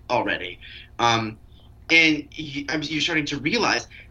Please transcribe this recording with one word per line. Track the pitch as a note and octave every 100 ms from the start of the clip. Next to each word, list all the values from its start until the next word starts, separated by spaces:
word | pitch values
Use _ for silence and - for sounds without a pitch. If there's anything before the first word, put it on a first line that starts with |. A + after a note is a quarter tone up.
| -
already. | A#2+ G2 E2+ F2+ F2 - - - -
Um, | A#2 A2+ A2 G#2+ - - - - -
and | E3 D#3+ D3 -
you, | - D3 C#3 C#3
I'm, | D#3+
you're | D3 D3+
starting | D#3+ D#3 C#3+
to | C#3
realize | C#3+ A3+ C#3+ A#2 - - -